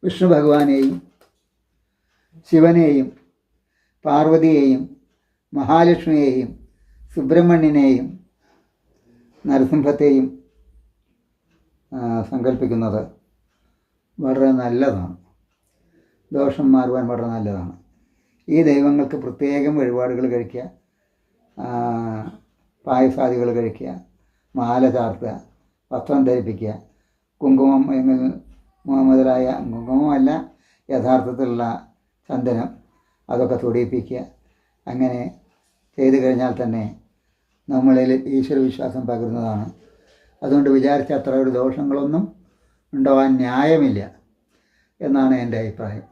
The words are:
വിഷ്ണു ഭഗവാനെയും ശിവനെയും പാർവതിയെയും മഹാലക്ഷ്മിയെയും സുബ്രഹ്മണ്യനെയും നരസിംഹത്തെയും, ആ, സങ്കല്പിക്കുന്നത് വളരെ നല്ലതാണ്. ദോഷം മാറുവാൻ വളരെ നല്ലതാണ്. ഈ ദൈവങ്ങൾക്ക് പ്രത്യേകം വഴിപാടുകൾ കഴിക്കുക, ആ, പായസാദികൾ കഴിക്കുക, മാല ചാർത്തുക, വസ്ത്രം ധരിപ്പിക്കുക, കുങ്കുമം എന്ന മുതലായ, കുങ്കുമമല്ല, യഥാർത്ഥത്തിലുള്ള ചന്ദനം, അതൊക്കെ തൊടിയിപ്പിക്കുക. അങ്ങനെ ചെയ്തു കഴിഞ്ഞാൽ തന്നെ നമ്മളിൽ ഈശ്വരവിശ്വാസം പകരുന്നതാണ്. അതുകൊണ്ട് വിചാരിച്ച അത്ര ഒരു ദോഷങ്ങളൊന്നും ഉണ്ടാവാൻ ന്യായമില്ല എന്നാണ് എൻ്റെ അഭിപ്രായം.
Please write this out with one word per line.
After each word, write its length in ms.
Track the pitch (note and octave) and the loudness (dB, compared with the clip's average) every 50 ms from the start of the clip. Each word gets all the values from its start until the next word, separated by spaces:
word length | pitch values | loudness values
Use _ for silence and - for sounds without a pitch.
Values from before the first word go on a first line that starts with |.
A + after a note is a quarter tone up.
| - | -4
വിഷ്ണു 240 | F#3 F3 - F#3 F3+ | -6 -2 0 4 4
ഭഗവാനെയും 720 | E3+ D3 D3 D3+ D3 D3 D3 C#3+ C#3 C3+ C3+ C3+ C3+ - - _ _ _ _ _ _ _ _ _ _ _ _ _ _ _ _ _ _ _ _ _ _ _ _ _ _ D#3+ _ _ | 4 4 4 4 4 4 4 2 2 2 2 0 -2 -4 -12 _ _ _ _ _ _ _ _ _ _ _ _ _ _ _ _ _ _ _ _ _ _ _ _ _ _ -20 _ _
ശിവനെയും 640 | - E3 D#3+ E3 E3+ E3+ E3 D#3 D3 C#3 C3 B2+ - _ _ _ _ _ _ _ _ _ _ _ _ _ _ _ _ _ _ | 4 6 6 8 6 6 4 4 2 2 0 -2 -6 _ _ _ _ _ _ _ _ _ _ _ _ _ _ _ _ _ _
പാർവതിയെയും 920 | D#3 C#3+ D3 D#3 D#3 D#3+ E3 D#3+ D#3+ D#3+ D3 C#3 C3+ C3 C3 C3+ - - _ _ _ _ _ _ _ _ _ _ _ - | -2 0 2 4 4 4 4 6 6 4 4 4 4 2 2 -2 -8 -14 _ _ _ _ _ _ _ _ _ _ _ -8
മഹാലക്ഷ്മിയെയും 1120 | C#3+ C3+ C3 D3+ E3 E3+ F3 F3 - - E3 D#3 D3+ C#3+ C3+ B2+ B2+ B2+ A2+ - - - _ _ _ _ _ _ _ - - - | -6 -2 2 4 6 6 6 4 2 0 0 2 2 2 2 0 -2 -4 -6 -10 -18 -20 _ _ _ _ _ _ _ -20 -12 -8
സുബ്രഹ്മണ്യനെയും 1120 | - C3+ C3 D#3+ F3 E3+ F3 F3 E3 D#3+ D#3 D3 D3 C#3 C3+ C3 A#2+ - - - - _ _ _ _ _ _ _ _ _ _ _ _ _ _ _ _ _ _ _ _ _ _ _ _ _ | -6 -2 2 4 4 6 6 4 4 4 2 4 4 4 4 4 2 0 -6 -12 -16 _ _ _ _ _ _ _ _ _ _ _ _ _ _ _ _ _ _ _ _ _ _ _ _ _
നരസിംഹത്തെയും, 1000 | - C#3 C3+ C3 B2+ C3+ D3+ C#3 C#3+ C#3+ C#3+ D3 D3 C#3 C3+ C3 C3 - - _ _ _ _ _ _ _ _ _ _ _ _ _ _ _ _ _ _ _ _ _ _ _ _ _ _ _ _ _ _ - | -2 0 2 2 2 2 0 2 0 0 2 4 4 4 4 2 0 -6 -12 _ _ _ _ _ _ _ _ _ _ _ _ _ _ _ _ _ _ _ _ _ _ _ _ _ _ _ _ _ _ -12
ആ, 300 | C3 B2 A#2 A#2 A#2 A2 | -8 -6 -4 -4 -4 -4
സങ്കല്പിക്കുന്നത് 840 | A2 C3 C3 A#2+ B2+ B2+ A2 C3+ A2+ A#2 A2+ A2+ A2 G2 G#2+ - - - _ _ _ _ _ _ _ _ _ _ _ _ _ _ _ _ _ _ _ _ - | -6 -6 -4 -2 -2 -2 -2 -2 -4 -2 -2 -4 -4 -4 -6 -8 -8 -16 _ _ _ _ _ _ _ _ _ _ _ _ _ _ _ _ _ _ _ _ -8
വളരെ 320 | D#3 C3+ C3 C3+ C3+ C3+ | -4 -4 0 2 2 2
നല്ലതാണ്. 680 | C3 B2+ B2 A#2+ A#2 B2 C3+ C3 G#2+ F#2+ F2+ F2 F2+ - _ _ _ _ _ _ _ _ _ _ _ _ _ _ _ _ _ _ _ _ _ _ - | 2 2 0 -2 -2 0 0 0 -2 -4 -8 -10 -12 -16 _ _ _ _ _ _ _ _ _ _ _ _ _ _ _ _ _ _ _ _ _ _ -4
ദോഷം 380 | C#3 C#3 C#3 C#3 - D3 C3+ | -2 -2 -2 -2 0 2 4
മാറുവാൻ 360 | C3 C3 B2+ B2 B2 B2+ B2 A#2+ | 4 4 2 0 -2 -4 -4 -4
വളരെ 200 | B2 A2+ A#2 A#2 | -4 -4 -6 -6
നല്ലതാണ്. 560 | A#2 A2+ G#2+ G#2 G2+ F#2 F2+ F2+ - - _ _ _ _ _ _ _ _ _ _ _ _ _ - | -6 -6 -6 -6 -6 -6 -8 -12 -14 -18 _ _ _ _ _ _ _ _ _ _ _ _ _ -2
ഈ 140 | D#3+ D#3 E3 | 0 2 2
ദൈവങ്ങൾക്ക് 520 | D3+ C#3+ C#3+ C#3 C#3+ C#3+ C#3+ C#3 C3 D3+ | 4 2 2 2 2 2 0 0 -2 -4
പ്രത്യേകം 600 | D3 - B2+ - - C#3+ C#3 C#3+ C#3+ C#3 D3 D3+ | -8 -10 -10 -8 -6 -4 -4 -2 -2 -2 -2 0
വഴിപാടുകൾ 540 | D3+ C3+ B2 A#2+ B2 B2 B2+ B2+ A#2+ B2+ C3 | 0 -2 -2 -2 -2 -2 -4 -4 -4 -4 -2
കഴിക്കുക, 420 | A#2+ A#2+ A#2+ G#2+ - B2 B2+ - - _ _ _ _ _ _ _ _ _ _ _ _ _ _ _ _ - | -2 -4 -6 -6 -12 -14 -14 -14 -18 _ _ _ _ _ _ _ _ _ _ _ _ _ _ _ _ -16
ആ, 80 | - B2 A#2+ A#2+ A#2+ A#2+ A#2 A#2 A#2 A2+ A2 A2 G#2+ - - - _ _ _ _ _ _ _ _ _ | -12 -10 -6 -6 -4 -4 -4 -6 -6 -6 -8 -8 -10 -12 -16 -20 _ _ _ _ _ _ _ _ _
പായസാദികൾ 680 | - C3+ B2+ C3 C3 C3 - C3+ B2+ B2 B2 A#2+ A#2+ A#2 | -2 0 2 2 2 2 0 -2 -2 -2 -2 -2 -2 -2
കഴിക്കുക, 480 | A#2+ A#2 A2+ G#2+ - C3 C3+ - F#3 - _ _ _ _ _ _ _ _ _ _ | -2 -4 -4 -6 -8 -12 -12 -12 -14 -16 _ _ _ _ _ _ _ _ _ _
മാല 340 | C3+ B2 A#2 A#2+ B2+ C3 B2+ | -6 -4 -2 0 2 2 2
ചാർത്തുക, 520 | A#2 B2 A#2 A2 F#2+ F#2 A#2 A2+ G#2 G2 - _ _ _ _ _ _ _ _ _ | 2 0 -4 -4 -6 -8 -10 -12 -12 -12 -16 _ _ _ _ _ _ _ _ _
വസ്ത്രം 340 | C3+ B2 - - D3 C#3 C3 | -10 -10 -6 -2 0 0 2
ധരിപ്പിക്കുക, 560 | B2+ B2 B2 G#2+ A2 G#2+ F#2 A2 G#2+ A2 G#2 - _ _ _ _ _ _ _ _ _ _ _ | 2 2 0 -2 -6 -8 -8 -8 -10 -10 -10 -16 _ _ _ _ _ _ _ _ _ _ _
കുങ്കുമം 540 | D3+ C#3 C3+ C3 C3+ C3+ C3+ C3 C3+ - C#3 | 0 2 4 4 4 4 4 2 2 0 0
എന്ന 460 | C3 B2+ C3 C3 B2+ B2+ C3 - - - - - _ _ _ _ _ _ | 0 0 2 0 2 0 -4 -4 -6 -16 -20 -20 _ _ _ _ _ _
മുതലായ, 640 | - C#3 C3+ C3+ C3 C3 C3 C3 C3 B2+ B2+ B2+ B2+ | -4 -2 2 4 4 4 4 4 4 2 0 0 -2
കുങ്കുമമല്ല, 1000 | C3 B2+ - A#2+ A2+ A#2 A#2 A#2+ C3 C3+ D3 D3+ C#3+ C3+ C3 C#3 D3+ D#3+ D#3+ - _ _ _ _ _ _ _ _ | -4 -6 -8 -10 -10 -10 -8 -2 0 0 2 2 2 2 2 2 2 -2 -6 -10 _ _ _ _ _ _ _ _
യഥാർത്ഥത്തിലുള്ള 1040 | C3+ B2+ A#2 B2 C3 B2+ - B2 B2 A#2 C3+ B2 A#2+ A#2 A#2+ A#2 A#2 A2+ - _ _ _ _ _ _ _ _ _ | -6 -4 0 2 2 0 0 -2 -6 -6 -4 -4 -4 -4 -4 -6 -6 -8 -12 _ _ _ _ _ _ _ _ _
ചന്ദനം, 400 | D3 C3 B2 B2+ A#2+ A#2 - - - - _ _ _ _ _ _ _ _ _ - | -8 -6 -4 -2 -4 -4 -4 -8 -10 -16 _ _ _ _ _ _ _ _ _ -8
അതൊക്കെ 260 | - A#2+ B2+ - B2 | -4 -2 -2 -2 -2
തൊടിയിപ്പിക്കുക. 720 | A#2 - B2 A2+ A#2+ A#2+ G#2 A2 B2 - - B2+ B2+ - - _ _ _ _ _ _ _ _ _ _ _ - | -4 -4 -4 -2 -2 -4 -2 -4 -6 -6 -8 -12 -12 -12 -14 _ _ _ _ _ _ _ _ _ _ _ -12
അങ്ങനെ 520 | B2 B2+ C3 B2+ B2 B2 B2 - - _ _ _ _ _ _ _ _ _ _ _ _ - | -4 -4 -2 -2 -2 -6 -10 -10 -12 _ _ _ _ _ _ _ _ _ _ _ _ 0
ചെയ്തു 180 | C3+ C3 C3 | 2 2 2
കഴിഞ്ഞാൽ 480 | C3+ B2+ B2+ C3 A#2+ B2+ B2+ A2+ - B2+ | 4 2 0 0 0 -2 -4 -4 -4 -4
തന്നെ 380 | A#2 A2+ A2+ G#2+ G#2 - - _ _ _ _ _ _ _ _ _ _ _ _ _ - | -4 -4 -4 -6 -8 -10 -14 _ _ _ _ _ _ _ _ _ _ _ _ _ -6
നമ്മളിൽ 440 | C#3+ C3 B2+ C3+ C3 C3 B2+ B2+ C3 | -4 0 4 4 4 4 4 2 0
ഈശ്വരവിശ്വാസം 920 | C3 C3 C3+ C#3 C3+ C3 - D3+ C3+ C3 B2+ B2+ - C3+ B2+ - C3 B2+ A#2 | -2 -2 -2 -2 -2 -2 0 0 0 0 -2 -2 -4 -8 -8 -8 -8 -6 -6
പകരുന്നതാണ്. 640 | A#2+ A#2 A#2 A2+ A2+ A#2+ A#2 A2+ G#2+ G#2 G#2+ E3+ F3+ _ _ _ _ _ _ _ _ _ _ _ _ _ - | -6 -6 -6 -6 -6 -6 -6 -4 -6 -6 -6 -8 -12 _ _ _ _ _ _ _ _ _ _ _ _ _ -4
അതുകൊണ്ട് 260 | C#3 C3+ C#3+ C#3 C#3 | 0 2 2 4 4
വിചാരിച്ച 420 | C3+ C3+ C3 C#3 C#3+ C#3+ C3+ - | 2 4 4 2 0 0 -2 -2
അത്ര 180 | D3+ C3+ C3+ C#3 | -4 -4 -4 -2
ഒരു 200 | C3 C3+ C3+ C3 | -2 0 0 0
ദോഷങ്ങളൊന്നും 840 | B2 B2 B2+ C3 C3 D3 C#3+ C#3 C#3 C#3+ C#3 C#3+ D3+ E3+ G#3 - - _ _ _ _ _ _ _ _ _ _ _ - | 0 -2 -2 -2 -2 -4 -4 -4 -4 -2 -2 -2 -2 -2 -4 -4 -8 _ _ _ _ _ _ _ _ _ _ _ -4
ഉണ്ടാവാൻ 420 | C#3 C3+ C3+ C3+ C3+ C3+ C3+ C3 | -2 2 4 4 4 4 4 2
ന്യായമില്ല 760 | B2+ B2+ A#2+ B2 C3 C#3+ D#3 D#3+ D#3+ D3 C3 A2 G2 G2 - - _ _ _ _ _ _ _ _ _ _ _ _ _ _ _ _ _ | 0 0 -2 -2 0 2 2 4 2 2 0 0 -4 -6 -10 -16 _ _ _ _ _ _ _ _ _ _ _ _ _ _ _ _ _
എന്നാണ് 340 | - C#3+ C3+ C#3 C3+ C3 C3 | -4 -2 0 0 2 2 0
എൻ്റെ 220 | B2+ A#2+ A#2 A2+ A2 | 0 -2 -4 -6 -6
അഭിപ്രായം. 460 | A2+ A2 G2 - A2+ G#2 G#2 A2+ - _ | -6 -6 -8 -10 -10 -10 -10 -12 -14 _